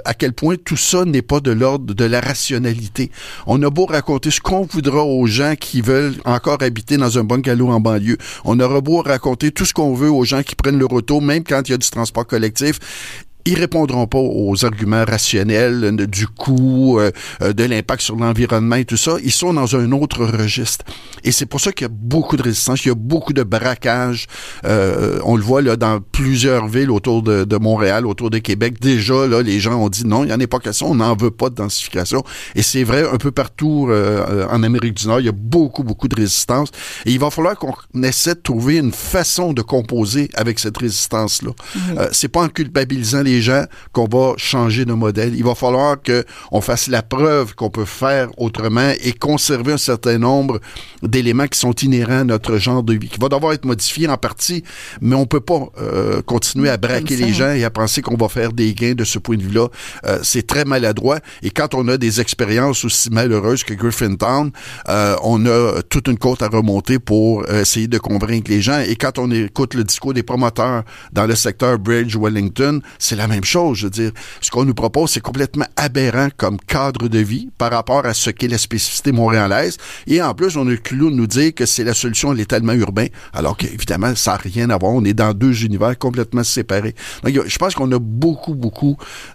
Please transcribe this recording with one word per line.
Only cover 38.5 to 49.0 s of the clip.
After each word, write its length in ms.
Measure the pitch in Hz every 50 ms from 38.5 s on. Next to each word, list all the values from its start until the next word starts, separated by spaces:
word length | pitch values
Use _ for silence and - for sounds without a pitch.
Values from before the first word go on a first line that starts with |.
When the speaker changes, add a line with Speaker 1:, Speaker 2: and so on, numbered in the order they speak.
| 131 113 113 135 156 165
Speaker 1:
une 140 | 147 120
façon 640 | - - - - - 185 165 - - - 180 175 147
de 80 | 120
composer 680 | 110 - - 131 117 110 127 120 110 101 113 143 147 139 -
avec 240 | - 110 117 110 -
cette 180 | - 110 104 -
résistance-là. 760 | 120 117 98 - - - - 110 110 104 - - 117 113
Speaker 2:
Mhm. 460 | 120 - - - - - 180 180 175 -
Speaker 1:
Euh, 100 | - -
c'est 160 | - - - 135
pas 140 | - 170
en 80 | 170 156
culpabilisant 720 | - - 160 127 165 139 131 127 139 135 120 110 131 143
les 200 | 143 139 127 120
gens 240 | 113 120 131 139 - - - - - - -
qu'on 120 | - 117
va 280 | 110 110 127 131 131 120 -
changer 480 | - - - 127 120 113 107 120 131
de 80 | 120 120
modèle. 420 | 117 113 107 107 110 110 120 117
Il 80 | 123 117
va 120 | 123 120
falloir 460 | - - 123 127 127 139 147 143 139
que 240 | - - 120 123 117 - - - - -
on 100 | - 107
fasse 260 | 101 - 120 120 - -
la 140 | 127 117
preuve 540 | 113 110 131 131 147 156 151 147 131 107 -
qu'on 140 | - 120 107
peut 160 | - 113 107
faire 440 | 95 - - 127 135 139 135 127 117 - -
autrement 540 | 120 113 110 - 110 110 107 117 131 139 135 -